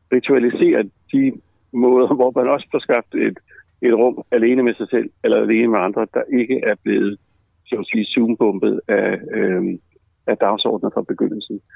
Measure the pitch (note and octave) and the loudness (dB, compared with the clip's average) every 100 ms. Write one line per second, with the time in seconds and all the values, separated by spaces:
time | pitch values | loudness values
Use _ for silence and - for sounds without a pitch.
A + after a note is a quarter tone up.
0 | _ B2+ - C3+ A#2+ - F3 A2+ G#2+ - | _ 0 2 2 2 2 2 2 -2 -10
1 | _ C3+ C3+ - _ _ _ B2 B2 B2+ | _ 0 0 -2 _ _ _ 0 4 4
2 | B2+ C3+ B2+ B2+ B2+ C#3 - C3+ - A#2+ | 4 2 2 2 0 -2 -2 -6 0 -2
3 | - - A2+ - _ - _ _ B2 A2+ | -2 -4 -4 -6 _ -20 _ _ 0 2
4 | B2 A2 - A#2+ A2+ B2+ B2 - G#2 A#2+ | 2 0 -4 0 2 2 0 -2 -4 -4
5 | - - A#2 A2 G#2+ A2+ A#2 G#2+ F#2 G#2+ | -4 -4 0 2 2 2 2 0 0 -2
6 | A2 A#2+ - B2+ A#2+ C3 A2+ G#2 G#2+ G2+ | -4 -4 -2 -2 0 -2 -2 -4 -2 0
7 | G2+ G#2 _ _ _ _ - A2+ F#2+ A2 | 0 -4 _ _ _ _ -8 -8 -4 -4
8 | G2+ C3 A2+ A2+ A2 F#2+ G#2+ A2 - G2+ | -2 0 0 2 0 2 -2 -2 -2 0
9 | G2+ G2 D3+ G#2+ G2+ F#2 F#2 F2+ _ _ | 0 -4 -6 -2 -2 0 -2 -6 _ _
10 | _ _ - A2 G#2 G#2+ A2+ G#2+ A#2 - | _ _ -4 0 0 0 -2 -2 -4 -4
11 | - F2+ - G#2+ - G#2 - | -6 -2 -4 -4 -10 -12 -14